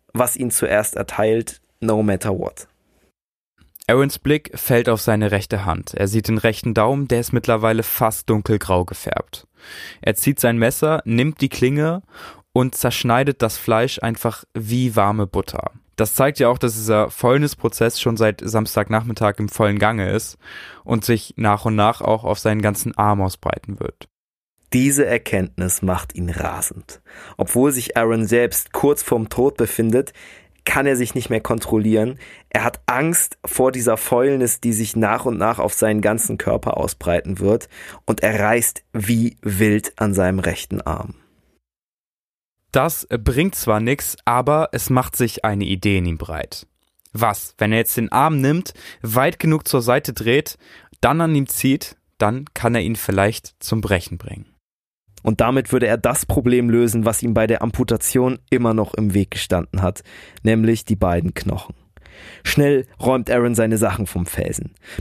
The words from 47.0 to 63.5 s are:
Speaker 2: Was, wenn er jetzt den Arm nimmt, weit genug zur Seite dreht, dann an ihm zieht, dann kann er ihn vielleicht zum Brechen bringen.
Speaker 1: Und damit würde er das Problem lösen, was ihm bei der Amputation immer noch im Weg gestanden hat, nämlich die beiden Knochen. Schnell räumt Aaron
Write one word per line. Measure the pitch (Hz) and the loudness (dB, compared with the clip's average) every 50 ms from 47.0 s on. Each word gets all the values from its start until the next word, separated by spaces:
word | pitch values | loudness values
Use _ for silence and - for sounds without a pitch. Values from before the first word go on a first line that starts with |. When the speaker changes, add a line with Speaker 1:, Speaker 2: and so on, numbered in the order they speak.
| _ _ - | _ _ -6
Speaker 2:
Was, | 110 117 110 101 - - - _ | -2 0 0 -2 -2 -8 -10 _
wenn | - 110 104 | -2 0 2
er | 110 113 | 2 2
jetzt | 113 - - | 0 0 -2
den | 123 113 - | -4 -2 0
Arm | - 127 143 160 160 139 | 2 2 2 2 2 2
nimmt, | 131 135 151 175 185 - - - - - - - | 2 2 2 0 -2 -6 -12 -18 -20 -20 -16 -10
weit | - 113 107 123 135 165 - - | -6 -2 0 2 2 2 0 0
genug | - 160 156 151 - | 0 2 2 0 0
zur | - - 131 | 0 0 0
Seite | 113 120 123 151 - - 113 | 2 2 2 2 0 -2 -6
dreht, | - 107 117 123 147 151 - - - _ - - - - - - - | -4 0 2 2 2 2 -2 -8 -16 _ -20 -20 -20 -20 -20 -8 0
dann | - 120 143 165 | 0 2 2 2
an | 170 160 156 | 2 2 2
ihm | 143 135 | 2 0
zieht, | - - - - 135 135 151 - - - _ _ _ _ - | 0 -2 0 2 2 2 0 -2 -8 -18 _ _ _ _ 0
dann | 110 104 113 131 143 - - | 0 0 0 -2 -6 -10 -8
kann | - - 117 120 | -2 0 0 0
er | 117 | 0
ihn | 87 101 113 | 0 -2 -4
vielleicht | - - - 98 95 98 107 113 - - - _ - - | -4 -2 0 2 2 2 2 0 -2 -10 -18 _ -12 -6
zum | - - 110 | -4 -2 -2
Brechen | 104 98 98 87 - - 90 87 | 0 0 0 0 -2 -4 -12 -12
bringen. | - - 95 101 - _ _ _ _ _ _ _ _ _ _ _ _ _ - - | -12 -12 -14 -14 -16 _ _ _ _ _ _ _ _ _ _ _ _ _ -14 -6
Speaker 1:
Und | - 127 113 - | -2 -2 2 2
damit | 117 120 131 135 127 - 131 | 2 2 2 0 0 2 2
würde | 127 120 | 2 2
er | 104 113 | 2 2
das | 110 - 117 104 - - | 2 2 0 0 2 2
Problem | - - 151 117 123 123 123 120 120 | 2 2 4 4 4 4 4 4 4
lösen, | 113 117 120 117 104 117 107 | 4 4 4 4 2 2 0
was | 113 110 - | 0 0 0
ihm | - 120 110 | 0 0 2
bei | 113 110 | 2 2
der | 107 117 - | 2 2 0
Amputation | - 117 - - 127 - 117 107 - - - 127 127 127 127 - _ - | 0 -2 0 0 0 0 0 -2 -2 0 0 2 2 2 0 -4 _ -2
immer | 131 123 120 113 113 | 0 2 2 2 2
noch | 113 104 - - | 0 0 -2 -2
im | - 107 104 92 | -2 0 0 2
Weg | 104 95 - | 0 0 -2
gestanden | - - - - 98 87 80 - - 92 | -4 -8 -4 -2 -2 -2 -2 -2 -2 -2
hat, | 95 90 92 - - - - - - - - - - | 0 0 -2 -4 -10 -20 -20 -20 -20 -20 -10 -2 0
nämlich | 110 113 110 110 113 117 110 - | 2 4 4 4 2 2 0 0
die | - 110 | -2 -2
beiden | 98 98 90 87 87 - 90 - | 0 2 2 2 2 0 -2 -4
Knochen. | - - - - 92 - - - _ _ _ _ - - - - - - - - - - | -4 -4 -4 -4 -6 -6 -12 -18 _ _ _ _ -20 -20 -20 -20 -20 -20 -20 -18 -10 -6
Schnell | - - 147 143 143 143 131 131 - - - | -2 2 2 4 4 4 2 0 -2 -6 -2
räumt | - 120 131 127 110 - | 0 2 2 2 2 0
Aaron | 120 123 120 120 | 2 2 2 2